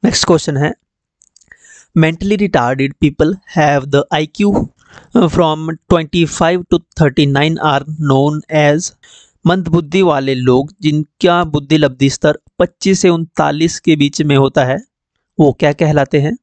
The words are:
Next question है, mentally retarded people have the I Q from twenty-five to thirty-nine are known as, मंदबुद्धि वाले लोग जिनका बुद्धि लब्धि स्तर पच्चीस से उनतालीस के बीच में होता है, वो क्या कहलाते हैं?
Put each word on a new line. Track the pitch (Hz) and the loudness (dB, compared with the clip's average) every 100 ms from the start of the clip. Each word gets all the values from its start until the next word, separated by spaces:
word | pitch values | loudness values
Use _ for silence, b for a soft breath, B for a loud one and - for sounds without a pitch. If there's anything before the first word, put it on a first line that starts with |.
Next | - - - | 0 -2 0
question | 165 - 139 | 0 0 -2
है, | 151 - _ _ _ _ _ _ _ b b b b - | -2 -4 _ _ _ _ _ _ _ b b b b 0
mentally | 160 165 196 202 | 0 -2 -2 -2
retarded | 202 147 120 135 139 - | 0 0 0 -2 -4 0
people | 151 - 156 190 _ - | -2 0 -2 -2 _ 0
have | 151 143 143 | 2 0 0
the | 139 143 | -2 0
I | 156 156 - | -4 -4 -2
Q | 208 202 - _ b b b 120 | 0 0 -4 _ b b b 0
from | 160 147 165 156 160 160 _ | 0 2 0 0 -6 -8 _
twenty-five | 170 156 175 160 - 165 180 175 | -2 0 -2 -2 0 0 0 0
to | 175 _ - | -2 _ -2
thirty-nine | 156 131 143 139 151 165 156 | 0 2 0 2 0 0 -2
are | 139 143 156 147 | -2 -4 -6 0
known | 135 143 151 - 156 | 2 2 -2 -4 0
as, | 147 151 - _ b b b b 165 | 2 0 -4 _ b b b b -2
मंदबुद्धि | 185 165 165 151 185 | -2 0 -2 0 0
वाले | 180 147 135 131 | 2 0 -2 -2
लोग | 123 127 147 _ | 2 2 0 _
जिनका | 156 151 151 _ 180 175 | -2 -2 -4 _ 0 2
बुद्धि | 170 147 139 156 | 0 -4 0 0
लब्धि | 147 127 135 | 0 0 -2
स्तर | - 151 151 _ _ | 0 -2 -2 _ _
पच्चीस | - _ 190 190 | -8 _ -2 2
से | 185 | 2
उनतालीस | 170 165 - 147 147 160 - | 0 -4 -4 -2 0 -4 -2
के | - 151 | -2 0
बीच | 143 143 | 0 -2
में | 151 139 | 0 2
होता | 135 151 127 | 2 0 0
है, | 143 - _ _ _ _ - | -2 -8 _ _ _ _ 0
वो | 147 | 2
क्या | - 151 | 2 -2
कहलाते | 147 160 147 135 151 | 0 0 0 0 0
हैं? | 147 247 | 0 -4